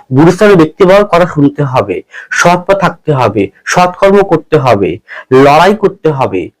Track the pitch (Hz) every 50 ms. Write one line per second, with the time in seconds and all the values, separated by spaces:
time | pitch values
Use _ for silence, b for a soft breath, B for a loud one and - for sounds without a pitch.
0 | B _ 131 131 160 180 185 - 220 208 202 165 156 156 - - 196 180 190 208
1 | 202 208 175 170 180 165 - 151 143 143 - - 143 127 127 123 101 101 87 80
2 | - B B B B B - - - 175 175 185 180 - 196 196 180 160 - -
3 | _ 151 143 131 120 104 - 107 95 98 b b b - - 180 180 185 - -
4 | 196 196 196 202 196 196 165 - - _ 156 151 135 123 110 98 95 78 87 104
5 | B B B B B _ 131 131 139 139 147 160 175 202 208 214 202 180 - -
6 | - 156 147 135 123 104 98 92 80 - - _